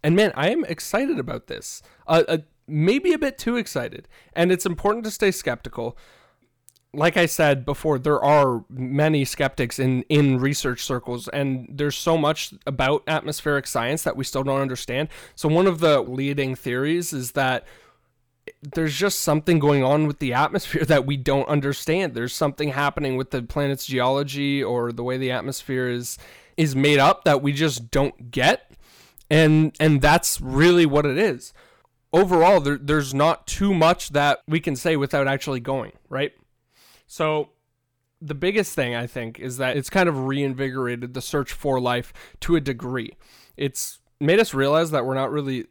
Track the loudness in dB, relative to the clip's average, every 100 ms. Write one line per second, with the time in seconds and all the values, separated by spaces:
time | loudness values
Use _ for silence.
0 | 4 4 4 2 0 0 -4 -6 -4 -2
1 | 0 -2 -4 -10 _ -14 -12 -16 _ _
2 | 2 2 2 -2 -4 _ -6 0 2 2
3 | 0 0 -2 -4 -4 -2 -4 -6 -8 -12
4 | _ -20 _ 0 2 2 0 0 0 -2
5 | -4 0 0 0 -6 -6 -10 -8 -10 -10
6 | -20 _ _ _ _ _ _ _ _ 0
7 | 0 2 0 2 2 2 -2 -4 0 0
8 | 2 2 6 6 6 0 -6 -8 -2 2
9 | 2 2 0 -2 -2 0 -4 0 0 0
10 | 2 4 4 4 0 0 -4 -4 -6 -6
11 | -4 -8 -6 -4 -4 -4 -8 -4 -4 -2
12 | 0 2 2 -2 -8 -10 -8 -2 0 0
13 | -2 -4 -4 -6 -2 -2 -2 -4 -2 -2
14 | -4 -6 -6 -4 -2 -2 -2 -6 -6 -6
15 | -6 -10 -20 -4 2 4 4 4 4 4
16 | 2 -4 -2 -2 -4 -4 -4 -2 0 -2
17 | -2 -8 -6 -2 0 -2 -6 -20 _ _
18 | _ _ _ _ -20 _ -8 -4 -2 0
19 | -2 0 0 0 2 2 4 4 4 2
20 | 0 -2 -4 0 0 -2 -4 -4 2 2
21 | 2 -2 0 0 2 0 -2 -4 -2 -2
22 | -2 -4 -6 -2 -4 -2 -4 -2 -2 -2
23 | -4 -4 -4 -6 -6 -4 -2 -4 -4 -2
24 | 0 -2 -4 -4 -2 -2 -2 -2 -4 -6
25 | -6 -4 -4 -4 -6 -10 -6 -4 -4 -6
26 | -8 -14 -18 -20 _ -2 -2 2 2 4
27 | 4 2 2 2 0 0 -2 -2 -4 -2
28 | -2 -4 -10 0 0 0 _ -20 _ _
29 | _ -20 _ 4 6 6 4 2 2 4
30 | 6 4 2 -4 -4 4 6 6 4 4
31 | 2 0 0 -2 -12 -20 _ _ _ _
32 | _ 2 4 6 8 6 4 -2 0 0
33 | 0 2 2 2 -6 -2 0 4 4 2
34 | -2 0 2 0 -2 -4 -2 -2 0 0
35 | 0 0 0 -2 -4 -6 -4 -6 -6 _
36 | _ -6 -6 _ _ _ _ _ _ _
37 | _ -4 -2 -2 -6 _ _ _ _ _
38 | _ _ -12 -4 -2 0 -2 -2 -2 -4
39 | -6 -8 -10 -10 -12 -4 -2 -2 0 2
40 | 2 2 -2 -2 -2 -2 -4 -2 -4 -4
41 | -8 -10 -4 -4 -4 -6 -2 0 0 -2
42 | -4 -18 -20 -8 0 0 0 -6 -6 -8
43 | -8 -16 _ -20 _ -6 -6 -4 -10 -12
44 | _ _ 2 4 2 0 2 2 2 -2
45 | -2 -2 -2 -2 -4 -6 -8